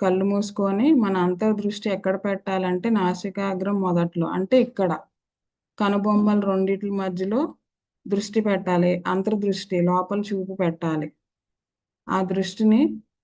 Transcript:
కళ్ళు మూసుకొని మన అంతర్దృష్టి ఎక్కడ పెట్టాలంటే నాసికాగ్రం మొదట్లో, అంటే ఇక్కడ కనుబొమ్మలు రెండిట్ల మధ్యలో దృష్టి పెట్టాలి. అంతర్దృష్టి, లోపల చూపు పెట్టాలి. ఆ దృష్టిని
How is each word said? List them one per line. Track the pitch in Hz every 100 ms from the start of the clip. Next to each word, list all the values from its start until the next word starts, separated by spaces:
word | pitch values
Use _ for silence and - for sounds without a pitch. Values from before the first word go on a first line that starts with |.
కళ్ళు | 190 185
మూసుకొని | 196 202 202 - 196 196 269
మన | 311 202 190
అంతర్దృష్టి | 180 180 214 208 202 208 214
ఎక్కడ | 190 190 190
పెట్టాలంటే | 202 190 - 190 185 180 226
నాసికాగ్రం | 220 180 180 202 190 196 185 190 202
మొదట్లో, | 185 175 170 175 165
అంటే | 180 190 254
ఇక్కడ | 247 - 185 165 - _ _ _ _ _ _ -
కనుబొమ్మలు | 202 202 208 208 208 208
రెండిట్ల | 196 190 190 196 202
మధ్యలో | 196 190 180 190 226 330 - _ _ _ _ -
దృష్టి | 202 202 226
పెట్టాలి. | 214 196 180 180 175 180 180
అంతర్దృష్టి, | 185 196 208 202 190 - 180
లోపల | 175 180 180 208
చూపు | 202 196 190
పెట్టాలి. | 190 175 165 165 156 151 - _ _ _ _ _ _ _ _ -
ఆ | 185
దృష్టిని | 185 190 185 - 214 220 320 - - _